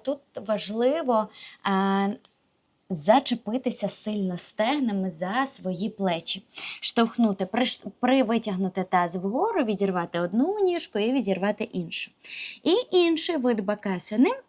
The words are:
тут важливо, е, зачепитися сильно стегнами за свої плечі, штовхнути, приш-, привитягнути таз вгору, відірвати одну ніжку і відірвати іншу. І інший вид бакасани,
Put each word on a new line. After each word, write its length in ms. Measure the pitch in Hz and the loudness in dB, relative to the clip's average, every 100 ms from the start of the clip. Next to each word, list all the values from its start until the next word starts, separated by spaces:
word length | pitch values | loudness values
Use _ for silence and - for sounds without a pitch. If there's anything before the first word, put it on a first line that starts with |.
тут 160 | - 285 _ - 208 | -4 -6 _ -12 -4
важливо, 800 | 208 175 220 247 320 269 226 214 - - - 196 | -4 -2 2 2 2 2 2 2 -6 -20 -8 -2
е, 460 | 190 196 196 196 214 - - _ _ - - - | 2 4 2 2 -2 -12 -20 _ _ -20 -20 -8
зачепитися 1000 | 175 151 254 269 233 - 247 247 - 196 | -6 4 4 4 -4 -2 -4 -2 -4 -4
сильно 480 | - 220 214 185 180 | -4 -4 -2 -2 -4
стегнами 720 | - - 220 294 240 196 185 | -8 -2 0 2 0 0 -2
за 360 | 160 185 233 269 | -4 -4 -2 -2
свої 420 | - 180 170 208 | -4 -6 -4 -6
плечі, 540 | - 190 165 - 190 - - - - | -2 0 0 -2 -8 -8 -14 -12 -8
штовхнути, 640 | - - 226 - 226 196 190 | -4 2 2 4 2 2 -2
приш-, 420 | 226 254 - 190 - | 0 -2 -2 -10 -2
привитягнути 840 | 240 269 220 233 220 185 190 190 | 2 4 4 0 0 -2 -2 -2
таз 320 | 185 185 175 180 | 0 2 2 -2
вгору, 480 | 196 247 427 392 | -4 0 0 0
відірвати 560 | 220 196 196 180 170 170 | 0 0 0 0 -2 -2
одну 400 | 175 214 311 415 | 0 2 2 2
ніжку 400 | 370 349 - 208 | 2 0 -4 -2
і 140 | 220 | 0
відірвати 500 | 269 196 180 202 208 | 2 0 0 0 -2
іншу. 480 | 220 185 170 - - - - - - - | -4 -6 -6 -6 -8 -12 -16 -12 -12 -6
І 340 | - 403 508 370 | 2 2 4 4
інший 400 | 339 311 - 320 | 4 2 0 0
вид 280 | 247 220 190 | 0 0 -2
бакасани, 640 | 208 202 180 - 214 320 539 | -4 -2 -4 -4 4 4 2